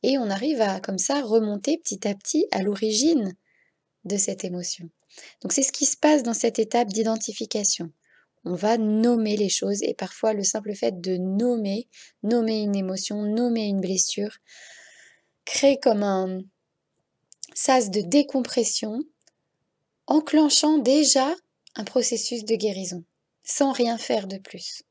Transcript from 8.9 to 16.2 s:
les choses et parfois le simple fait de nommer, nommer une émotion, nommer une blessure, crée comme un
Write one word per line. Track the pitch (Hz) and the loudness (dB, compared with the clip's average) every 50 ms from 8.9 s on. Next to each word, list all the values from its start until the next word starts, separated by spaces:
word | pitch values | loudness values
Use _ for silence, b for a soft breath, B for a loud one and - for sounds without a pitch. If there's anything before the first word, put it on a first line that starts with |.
| 214 220 226 240 240 233 220 214 208 | 2 4 4 4 4 4 2 0 0
les | 208 208 190 | 0 0 0
choses | - - - 196 202 202 - | 0 0 0 -2 -2 0 -2
et | - - | -2 -2
parfois | _ 196 185 - - - 220 220 | _ -6 -10 -8 -2 0 0 0
le | 202 196 | 2 0
simple | 190 - 220 202 214 208 | -2 -2 -2 -4 -6 -6
fait | 196 - 233 190 180 | -2 -2 -2 -2 -2
de | 170 185 185 | -4 -4 -2
nommer, | 180 180 185 190 196 233 247 247 233 214 196 196 214 247 B B B B B B B - | -2 -2 -2 0 0 2 2 0 0 0 -2 -4 -4 -6 B B B B B B B -2
nommer | 208 226 240 233 220 220 214 | 0 0 2 2 0 0 0
une | 214 208 202 | 0 0 0
émotion, | 196 190 185 185 190 190 - 208 208 208 | -2 -2 -2 -4 -6 -6 -6 -6 -4 -2
nommer | 208 214 226 247 247 233 226 214 | -2 0 0 0 0 0 0 0
une | 208 202 196 | -2 -2 -2
blessure, | 185 175 190 185 - - - - 202 208 - - B B B B B B B B B B B B B B B B B B B _ _ | -2 -2 0 0 -2 -2 -2 -4 -6 -6 -8 -14 B B B B B B B B B B B B B B B B B B B _ _
crée | - - - - 277 277 269 - | -6 -4 4 4 4 4 6 2
comme | - 220 208 208 | 2 2 2 2
un | 202 196 190 | 0 0 0